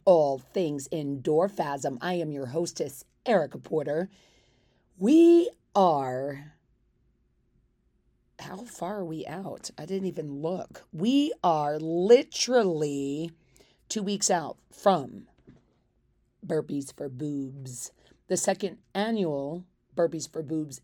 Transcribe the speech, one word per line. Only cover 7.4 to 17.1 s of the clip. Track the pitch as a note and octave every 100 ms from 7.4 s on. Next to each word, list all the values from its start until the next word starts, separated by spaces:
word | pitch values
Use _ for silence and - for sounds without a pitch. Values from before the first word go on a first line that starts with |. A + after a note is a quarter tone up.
| _ _ _ _ _ _ _ _ _ -
how | C#3+ F#3
far | A#3+ - F3+ G#3
are | E3+
we | D#3+
out? | - E3 F#3 A#2 - -
I | D#3
didn't | F#3+ F#3+
even | - D3+ C#3
look. | D#3+ F#3 - - -
We | D#3 G#3 C#4 D4 -
are | F3+ D#3 D3 D3+
literally | D#3+ E3+ F#3+ A#3+ - - - B3 G3 D#3 D3+ C#3+ C#3 C#3+ E3 - _ _ _ _ -
two | A3
weeks | G3 G3+ -
out | F3+ C#3 - _
from | - G#3 F3+ B2 G2+ - _ _ - _ _ _ _ _ _ _ _ F#3+
Burpees | D#3 D3 C#3+ C#3
for | -
Boobs, | C#3+